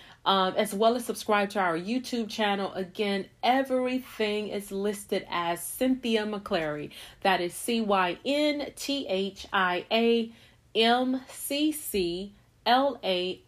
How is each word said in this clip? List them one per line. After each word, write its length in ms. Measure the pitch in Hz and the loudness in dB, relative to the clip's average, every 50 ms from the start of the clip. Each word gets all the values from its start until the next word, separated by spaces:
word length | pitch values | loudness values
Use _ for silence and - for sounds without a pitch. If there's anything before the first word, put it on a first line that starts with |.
| - - - _ - | -20 -20 -16 _ 0
um, 280 | 180 196 190 190 185 - | 2 4 4 4 2 2
as 180 | - 214 202 202 | 0 0 0 2
well 220 | 196 226 226 240 | 4 4 4 4
as 80 | 254 233 | 2 -2
subscribe 460 | - 208 - - - 208 208 202 196 | -4 -6 -6 0 2 2 2 2 0
to 100 | 202 208 | 0 0
our 180 | 185 175 165 165 | 0 0 0 -2
YouTube 500 | 175 202 240 254 254 - 254 233 226 208 | -2 -2 -4 -4 -4 -4 -4 -4 -4 -4
channel. 440 | - - 214 202 202 196 196 - - | -2 0 0 0 2 0 -2 -4 -4
Again, 540 | 185 190 175 - - 214 202 196 196 190 - _ - - | -6 -8 -6 -4 -2 -2 0 0 -2 -4 -6 _ -2 2
everything 1040 | 226 254 269 269 262 254 254 254 254 254 262 254 - - - 220 208 208 214 214 196 | 4 4 4 2 2 0 0 0 0 -2 -4 -6 -6 -4 -2 -2 -2 0 -2 -4 -4
is 240 | - 208 202 - 196 | -6 -8 -8 -6 -6
listed 520 | 196 196 208 202 202 - - 208 185 - - | -4 -2 -2 -2 -4 -4 -4 -4 -4 -4 -4
as 320 | - 175 170 170 175 170 - | -4 -4 -2 -2 -2 -4 -4
Cynthia 600 | - - - 262 262 262 254 - 233 226 214 214 | -8 -4 0 2 2 2 2 0 0 0 0 0
McClary. 640 | 214 214 202 202 - 208 170 160 151 151 151 147 147 - - - - - - | 0 -4 -6 -4 -2 -2 -2 0 -2 -4 -6 -8 -10 -12 -16 -20 -20 -12 -2
That 200 | - 196 185 175 | 2 2 2 2
is 140 | 175 175 170 | 0 -2 -6
C 260 | - - - 233 226 | -6 -4 -2 0 0
Y 380 | 226 202 202 190 185 180 170 - - | 2 2 4 4 4 2 0 -4 -4
N 480 | 254 285 294 302 302 285 294 277 - - | -2 0 2 2 2 0 0 -4 -8 -10
T 320 | - - - 277 277 - | -10 -6 -6 -4 -4 -2
H 400 | - 190 190 196 196 190 - - - - | -2 -2 -2 -2 -4 -6 -10 -10 -2 0
I 340 | 196 185 180 180 175 - - 220 | 2 2 2 0 -2 -2 0 0
A 400 | 226 233 233 233 233 226 226 - - - - _ _ _ _ - | 2 4 4 4 2 0 -2 -8 -18 -20 -20 _ _ _ _ 0
M 480 | 214 226 233 240 247 254 254 254 262 262 - | 2 4 4 4 4 2 0 -2 -4 -4 -10
C 440 | - - - - 277 285 302 311 302 | -16 -12 -8 -4 -2 0 0 0 0
C 600 | - - - - 202 180 170 170 180 196 202 - - _ _ _ _ - | -2 -8 -4 -2 -2 -2 -2 -2 -6 -8 -10 -14 -20 _ _ _ _ 2
L 360 | 220 240 254 277 285 254 - - | 4 4 4 4 2 0 -2 -2
A 380 | 190 185 180 180 185 - - - | -2 -2 0 -2 -4 -6 -8 -2